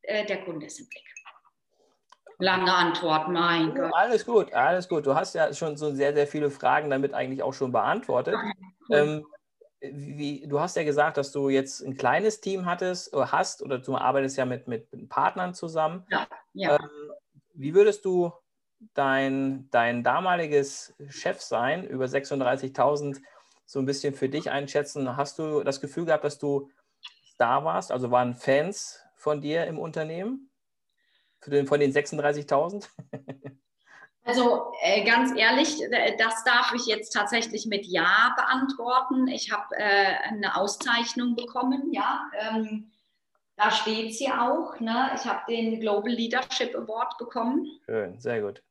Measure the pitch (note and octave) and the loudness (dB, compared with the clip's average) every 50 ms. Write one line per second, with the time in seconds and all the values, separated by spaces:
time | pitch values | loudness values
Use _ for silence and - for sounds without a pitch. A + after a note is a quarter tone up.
0 | - - G#3 G#3+ G3+ - G3 F#3 F#3 F#3 E3 D#3 D3+ - - - - _ - - | -4 -2 -2 -2 0 -2 -4 -6 -4 -8 -8 -10 -10 -12 -14 -16 -18 _ -20 -20
1 | _ - - - - - - - _ _ _ _ _ _ _ _ _ _ _ _ | _ -20 -20 -20 -20 -20 -20 -20 _ _ _ _ _ _ _ _ _ _ _ _
2 | _ _ - _ _ - - _ F3+ F#3+ F#3 F#3 F#3 F#3 F#3 F3+ F3 E3+ E3 - | _ _ -20 _ _ -20 -8 _ 0 2 2 4 4 4 4 4 4 2 0 -2
3 | F3+ D#3+ D#3 D#3 D#3 F3+ F3+ E3+ E3+ E3+ E3+ E3 D#3+ D#3+ C#3+ C3+ C3+ - - E3+ | 0 2 2 2 2 0 0 2 2 2 4 2 2 0 0 -2 -2 0 2 2
4 | G3 A#3 B3 G#3+ - - A#3+ G#3+ E3+ - - A#2 B2 D3+ F3 F#3 F3+ - F3+ D#3 | 4 4 2 0 0 4 4 4 4 4 2 2 4 4 2 0 0 -2 -2 0
5 | C#3 C#3 C3+ D#3 F#3+ - - E3+ D#3 D3 D3 - E3+ D#3+ D3 D3 D3+ D3+ C#3+ C3+ | 2 2 2 2 2 0 0 0 0 0 0 -2 -4 -6 -4 -4 -4 -4 0 0
6 | C#3+ C#3+ D3 D3 C#3+ C#3+ - D#3 D3 C#3+ C#3+ - - C3 C3+ D3 D3+ D3 C3+ C3+ | 0 2 4 2 2 2 0 0 0 0 -2 0 2 2 2 2 2 0 0 0
7 | C#3 C3+ - B2+ C3 C3 C3+ C3+ F2 B2 C3 - C3+ B2+ B2 A#2 G2+ B2+ E3 A3 | 0 -2 -2 -2 -4 -4 -4 -4 -4 -4 -2 -2 -4 0 2 2 2 2 0 -2
8 | - - - A#2+ - - G#3 G3+ G3 G#3 - _ - - _ _ _ - D#3 D3 | -2 0 0 0 0 0 -2 -2 -2 -6 -8 _ -14 -20 _ _ _ 2 4 4
9 | D3 D3+ D3+ D3+ D3+ - - - _ _ _ _ - _ _ _ C3+ C3+ C#3 D3 | 4 4 0 -4 -8 -12 -20 -20 _ _ _ _ -20 _ _ _ -16 -14 -12 -12
10 | C#3+ C#3+ - D3 D3 C#3+ D3 C3+ C#3+ D3+ C#3+ C#3+ D#3+ F3+ - F3 E3 D3+ C#3 D3 | -12 -12 -10 -8 -6 -6 -6 -8 -8 -4 -2 -2 -2 0 -2 -2 0 0 4 4
11 | D3 D#3+ D#3 D3 C#3 C#3 - C#3+ C#3 C#3 C3+ C3+ C3+ C3+ - - - C3+ C3+ C3+ | 4 4 2 -2 -4 -2 -2 -2 0 4 4 2 2 0 -8 -10 -10 -10 -6 0
12 | - B2 C3 E3 G3+ A3 G#3+ - - F#3+ G3 F#3+ F3+ F3 F3 F3 F#3+ F#3 F#3 F3+ | 2 4 4 4 2 2 0 0 -6 -4 -4 -2 -2 -2 -2 -2 -2 -4 -4 -4
13 | - - - D3 B2+ - - D3+ F#3+ F#3+ - - - C3+ C3+ B2 B2+ - C3 - | -8 -4 0 0 0 2 2 0 0 -2 -4 -10 -6 -4 -4 -4 -4 -4 -4 0
14 | - B2+ C3+ C#3 C3+ C3+ C3+ - C3 B2+ B2 B2 - - A#2+ A2+ - _ - B2 | 0 2 2 2 0 0 -2 -2 -2 -2 -2 -6 -6 -8 -8 -8 -8 _ -18 -18
15 | - C#3 - C3+ C#3+ - - F#3 F#3 F3+ F3+ - - E3 D#3+ D#3+ D#3 D#3 E3+ F#3 | -16 -6 -2 0 0 0 0 -2 -6 -6 -6 -8 -10 -6 -2 0 0 0 -2 -6
16 | F3+ _ F#3 - - - - - _ _ _ F#3 F#3+ E3 C#3+ D3 - - - - | -8 _ -4 -4 -4 -4 -10 -20 _ _ _ -4 2 2 2 2 2 -2 -14 -16
17 | - - - - _ _ _ - _ _ _ E3 C3+ C#3+ D#3+ F#3+ G#3 G#3+ G3+ G#3 | -14 -14 -16 -18 _ _ _ -20 _ _ _ -8 -8 4 6 8 8 8 6 2
18 | - G3 F#3 F3+ F3 E3+ E3+ - _ _ _ _ _ _ _ _ A3+ - _ - | -2 0 2 2 2 0 -2 -8 _ _ _ _ _ _ _ _ -20 -8 _ 0
19 | C#3 C3+ C3+ C3+ C3+ C3+ C3+ C3+ C3+ C3+ C3+ C3+ C3 _ - A#2+ A#2 A#2 A#2+ A#2+ | 2 2 2 2 2 2 0 0 0 -2 -2 -4 -8 _ 2 2 4 4 0 0
20 | A#2+ B2 B2 D#3 F#3 F#3 F3+ F3 E3 D3+ D3 C#3+ C#3 C#3 - - - - _ _ | 0 2 2 2 2 0 0 0 0 2 2 2 2 2 -6 -14 -16 -18 _ _
21 | D3 C#3+ C#3 - - - - - - - A#2+ A2+ A#2+ C3+ D#3 F3+ F#3 - - B2+ | -18 -16 -14 -4 -4 -4 -4 -4 -6 -4 -2 0 0 0 0 -2 -4 -8 -4 -4
22 | C3 B2+ B2+ C#3 C#3 - D3 C#3 C3 B2 B2+ C3 - C3 C3+ - B2 C3+ D3 D3 | -4 -2 -2 -2 -2 -2 -4 0 0 0 0 0 -2 -8 0 2 2 2 2 0
23 | D3 C#3+ C#3 C#3 - - _ - _ _ _ _ _ _ - C#3+ C3+ C3 C#3 C#3 | -2 -6 -8 -10 -14 -20 _ -20 _ _ _ _ _ _ -4 -2 -2 0 -2 -2
24 | - D3 C3+ - C#3 C3 C#3 D3+ E3 - C#3 C#3+ C#3+ C#3 - D3+ C#3+ C#3+ - D3 | -2 -4 -2 -2 -4 -2 -2 -2 -4 -2 -4 -4 -4 -2 -2 -2 -2 -2 -4 -4
25 | C3+ B2+ B2 D3 F3 - - - D#3+ D#3 D3+ D3 - C#3+ C3+ - - C#3 - E3+ | -4 -4 -2 -2 -4 -4 -4 -6 -6 -2 0 0 0 0 -4 -4 -6 -8 -6 -6
26 | E3+ E3 D#3 D3+ - D3 D3 - - C#3+ C#3+ C#3 C#3 - _ _ _ _ _ _ | 0 2 2 2 2 -2 -4 -2 -2 0 0 0 -2 -6 _ _ _ _ _ _
27 | - - - _ _ _ _ _ A#2+ A#2 B2+ C#3 D3+ D#3+ E3 F#3 F3+ - - C3 | -20 -20 -20 _ _ _ _ _ 2 4 4 2 0 0 -2 -2 -4 -4 -4 -4
28 | B2+ A#2+ B2 B2 B2 B2 B2 - - - C3+ C#3 D#3 F3+ G#3 - - - - - | 0 2 4 4 2 2 -2 -4 0 2 4 4 2 0 -4 -8 -10 -12 -14 -18
29 | _ _ _ _ - D#3 D3+ D3 D3 D3 D3+ E3 E3+ E3+ D#3+ D#3+ E3+ D#3+ D3+ E3+ | _ _ _ _ -2 -2 -2 -2 -2 -2 -2 -2 -2 -2 -4 -6 -8 -6 -6 -6
30 | D#3 D#3 D#3+ E3+ F#3+ A3 C4 C4+ C4+ _ _ _ _ _ _ _ _ _ _ _ | -6 -6 -6 -6 -6 -6 -6 -8 -10 _ _ _ _ _ _ _ _ _ _ _
31 | _ _ _ _ _ _ _ _ - C#3+ C#3+ C#3+ C#3 C#3 D3 D3 C#3+ C3+ C3+ D3+ | _ _ _ _ _ _ _ _ -8 0 0 0 2 2 2 4 4 4 4 2
32 | C#3+ - - D3+ C#3+ D3 D3 D3 C#3+ C#3+ D3 C#3 D#3 F3 G3+ G3+ G3 - _ - | 0 0 -4 0 0 0 0 0 -2 0 2 2 2 0 -4 -10 -12 -14 _ -20
33 | B2+ _ - C3+ - - C3+ - - - - _ _ _ _ _ _ _ - - | -18 _ -16 -16 -14 -16 -16 -14 -14 -18 -18 _ _ _ _ _ _ _ -20 -20
34 | - - _ _ _ A#3+ A#3+ B3+ B3 A#3+ G#3+ - - - - - E3+ E3+ G3 G#3 | -20 -20 _ _ _ 0 2 4 6 6 4 4 0 -6 -8 -2 2 2 2 4
35 | F#3+ A3+ A#3 A#3+ A#3+ C4 - - A3 A3+ B3+ C4 D#4 - - - - - A#3 A3+ | 4 6 6 6 4 2 2 4 4 4 6 4 2 2 0 -4 -4 -2 0 2
36 | - - G#3 - A3+ A3+ A3+ - - B3+ A#3+ A#3+ B3 - B3 A#3+ A#3+ A#3 G#3+ G#3 | 2 2 2 2 0 0 0 0 2 4 4 4 4 2 0 -2 0 -2 -2 -2
37 | - - - A3 G#3 G3+ A#3+ A3+ A3 - - A3 - A#3 G3+ G3 G3+ F3 F3+ E3+ | -4 -4 -2 -2 0 0 0 -2 -2 -2 -6 -6 -4 -4 -4 -4 -4 -2 0 2
38 | E3 F3+ G3 G#3+ A#3 B3 A#3+ - - - B3+ C4 C4+ C4 - - A#3 A#3+ B3+ C4 | 4 4 6 6 4 4 4 2 0 2 2 0 0 -2 -2 -4 -2 2 2 2
39 | C4 - C4 C4 B3+ C4 A3+ A3+ - - A3+ - - - - - G#3 G#3 G3 G3+ | 2 2 2 2 2 2 0 -4 -4 -4 -4 -6 -4 -6 -4 -2 2 4 4 6
40 | G3 F#3+ E3+ - - - A3+ G#3 G3+ F#3 - E3+ F#3+ G#3 - - - C4 A#3 A#3 | 4 4 2 0 -2 -4 -4 -2 -2 -2 0 0 0 -2 -2 -4 0 0 2 2
41 | A#3+ - - B3 B3 B3 A#3 A3+ A#3 - - B3 B3+ C4 C#4 C#4 C#4 E4 - G3+ | 0 -2 -2 -2 0 0 0 -2 -4 -6 -4 -2 0 2 0 0 0 -2 -2 0
42 | G#3 B3 - D4+ D4+ - - G3+ A3 A3 A3 A3 A3 G#3+ G#3+ G#3+ G#3+ - _ _ | 0 0 -2 -2 -6 -6 -6 -6 -4 -2 -2 -2 -2 -2 -6 -8 -10 -12 _ _
43 | _ _ _ _ _ _ _ _ _ _ _ - G#3 A3+ A3 - G#3+ A3 A3 A3 | _ _ _ _ _ _ _ _ _ _ _ 0 2 2 2 2 0 0 -2 -2
44 | A3 A3 A3 - C#4 C4 A#3 A#3 A#3+ C4 C#4+ E4+ D#4+ - - - A#3 A3+ A3+ B3 | -4 -6 -6 -4 -2 -2 0 2 2 2 2 0 -2 -6 -6 -6 -4 -2 0 2
45 | C4 C4 C4 - - A#3+ G3+ - - - A#3 A3+ A#3 A3+ A3+ A3 A3 G#3+ G#3 G#3 | 2 0 0 -4 -2 -2 -4 -4 -2 -4 -2 0 0 -2 -2 -2 0 0 0 0
46 | G#3 B3 A#3+ A3+ A#3 A3+ A#3+ B3+ B3+ - - - B3+ B3 A#3+ A3+ A3+ G#3+ G#3+ A3+ | 2 0 0 0 0 0 0 -2 -2 -2 -4 -4 -4 -2 -4 -8 -8 -6 -6 -4
47 | B3 - - - A#3 - - A#3+ A3+ A#3+ C4 D#4 F#4 - - - _ - A2 A2+ | -4 -6 -6 -10 -12 -8 -4 -2 -2 0 0 0 -2 -4 -10 -14 _ -4 -4 -2
48 | G2+ F2 F#2 A2+ B2 A#2+ A#2+ A2+ G#2 G2+ G2+ - _ _ | -2 -4 -8 -8 -6 -4 -2 -2 -2 -4 -6 -10 _ _